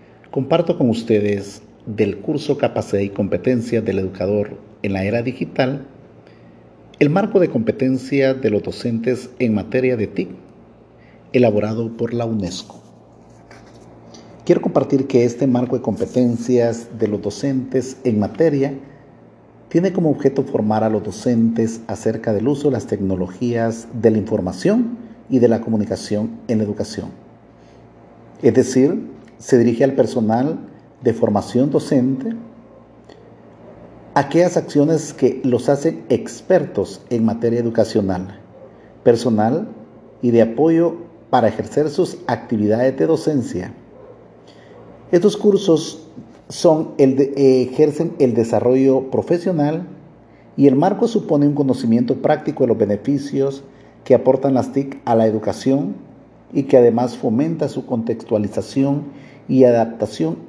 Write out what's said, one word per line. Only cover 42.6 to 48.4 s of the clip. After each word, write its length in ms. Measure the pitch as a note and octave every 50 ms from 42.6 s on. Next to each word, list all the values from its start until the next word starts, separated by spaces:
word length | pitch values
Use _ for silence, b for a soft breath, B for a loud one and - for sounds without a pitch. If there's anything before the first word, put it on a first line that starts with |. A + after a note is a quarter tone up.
| G#2 G#2 G#2+ A#2 B2+ C3+ B2+
de 80 | C#3 D#3+
docencia. 720 | D#3+ E3 D3+ - - D#3 C3+ A2+ - - - F3+ - - - - - - - - - - - - - - - - B B B B B B B B B B - - - -
Estos 240 | E3+ E3 G#3 -
cursos 720 | - - G#3 G3 G3 - G3 D#3+ D3 - - - - - - - - - - - - - -
son 420 | - - - F3 D#3 D#3 D#3+ - -
el 200 | - C#3 C3 C3
de, 180 | C3+ C#3+ C3+ -
eh, 260 | C#3+ C#3 C3+ C3 C3 B2+
ejercen 520 | B2+ - - D3+ D3+ C#3+ - E3 E3 - -
el 140 | C#3+ B2 A2+
desarrollo 800 | A#2